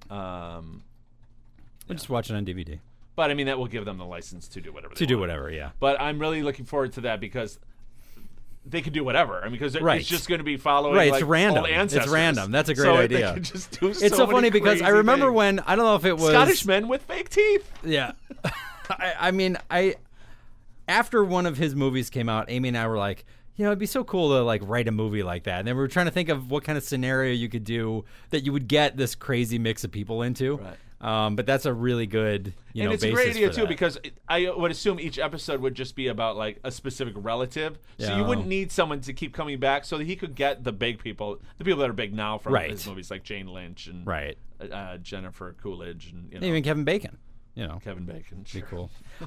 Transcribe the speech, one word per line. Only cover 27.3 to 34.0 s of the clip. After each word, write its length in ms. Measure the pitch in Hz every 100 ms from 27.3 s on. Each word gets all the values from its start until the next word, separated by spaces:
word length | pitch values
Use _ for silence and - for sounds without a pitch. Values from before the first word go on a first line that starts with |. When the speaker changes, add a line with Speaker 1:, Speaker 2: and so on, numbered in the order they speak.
Speaker 2:
you 140 | 123 117
could 160 | 117
do 400 | 107 117 113 110 - - -
that 100 | 151
you 80 | 135
would 160 | 139 117
get 300 | 147 147 127
this 180 | 123 -
crazy 420 | - 120 117 117
mix 260 | 113 110 113
of 60 |
people 300 | 104 98 110
into. 360 | 120 120 131 143
Speaker 1:
Right. 200 | 95 85 - - 113
Speaker 2:
Um, 300 | 110 107 107
but 100 | 123
that's 220 | 135 147
a 60 |
really 340 | 117 123 120 110
good, 480 | 110 107 101 95 - -
you 80 | 107
Speaker 1:
And 80 | 208
Speaker 2:
know, 40 | 220
Speaker 1:
it's 80 |
a 80 | 214
great 140 | 240 240
Speaker 2:
basis 80 | 226
Speaker 1:
idea, 120 | 196
Speaker 2:
for 40 | 160
Speaker 1:
too, 60 |
Speaker 2:
that. 60 | 202
Speaker 1:
because 280 | 160 175 139